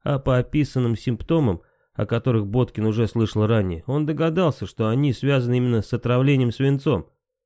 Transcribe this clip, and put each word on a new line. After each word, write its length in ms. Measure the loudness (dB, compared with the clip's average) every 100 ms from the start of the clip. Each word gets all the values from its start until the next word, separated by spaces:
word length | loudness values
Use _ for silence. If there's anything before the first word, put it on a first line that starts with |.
а 160 | -4 -2
по 200 | 0 0
описанным 580 | 0 -2 0 0 -2
симптомам, 680 | -2 -4 -4 0 0 2 -2 _ _ _
о 120 | -6
которых 420 | -2 -2 0 0 0
Боткин 380 | 0 -2 0
уже 200 | -2 0 0
слышал 380 | 0 0 0
ранее, 380 | 2 2 0 -4
он 200 | -4 -2
догадался, 600 | -2 0 0 2 0 -2
что 220 | -8 -4 0
они 240 | 2 0
связаны 460 | 0 0 0 2 0
именно 240 | 2 0
с 100 | -2
отравлением 600 | -4 0 2 4 2 2
свинцом. 580 | 0 0 0 0 -2 -4 _ _ _